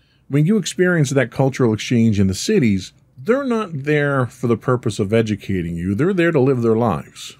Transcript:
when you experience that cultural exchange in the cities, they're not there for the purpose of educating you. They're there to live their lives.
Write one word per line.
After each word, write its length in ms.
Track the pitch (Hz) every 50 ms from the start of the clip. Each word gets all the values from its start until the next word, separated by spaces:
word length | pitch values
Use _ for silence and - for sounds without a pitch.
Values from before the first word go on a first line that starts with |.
| _ _ _ _ _ -
when 180 | 135 147 151
you 100 | 170 220
experience 540 | 214 - - - - 180 180 180 165 143 127
that 200 | 139 135 127 113
cultural 440 | - - 135 - - - 131 113 110
exchange 440 | 107 - - 123 117 113 113 101 101
in 80 | 101
the 80 | 95 92
cities, 580 | - - - 220 196 135 110 98 95 - - - _ _ _ _ -
they're 260 | 131 180 240 277 285
not 400 | 254 233 220 208 175 160 135 135
there 400 | 147 151 147 147 143 139 135 123
for 220 | 117 - - -
the 100 | 120 117
purpose 420 | 104 - - 123 123 - 117 101 -
of 140 | 107 95 110
educating 640 | 113 113 110 107 98 - - 98 92 82 82 85
you. 180 | 85 87 95 101
They're 200 | 101 147 190 208
there 180 | 175 170 170 165
to 80 | 139
live 220 | 123 139 139 123 117
their 140 | 113 113
lives. 600 | 113 120 113 85 71 - - - - - - - -